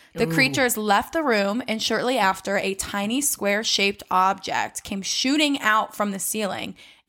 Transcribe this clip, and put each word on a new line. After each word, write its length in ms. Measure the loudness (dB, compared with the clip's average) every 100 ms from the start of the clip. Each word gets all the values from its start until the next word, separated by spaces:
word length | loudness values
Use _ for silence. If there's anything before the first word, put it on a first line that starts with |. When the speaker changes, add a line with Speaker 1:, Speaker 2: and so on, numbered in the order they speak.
| -12
Speaker 1:
The 120 | -4 0
Speaker 2:
Ooh. 60 |
Speaker 1:
creatures 460 | 2 2 2 0 0
left 340 | 2 2 2
the 100 | -2
room, 400 | 0 2 2 -2 -4
and 140 | -4
shortly 340 | -2 0 0 2
after, 400 | 2 0 -2 -2
a 160 | -2
tiny 480 | -4 -4 -4 -2 -2
square-shaped 840 | -2 -2 0 0 0 2 0 0 -2
object 720 | 2 2 0 -2 -2 -2 -6
came 200 | -8 -8
shooting 580 | -4 -2 0 2 2 2
out 340 | 2 2 2
from 160 | -2 -4
the 60 | -2
ceiling 560 | -4 -4 -4 -4 -8 -12 -18 -16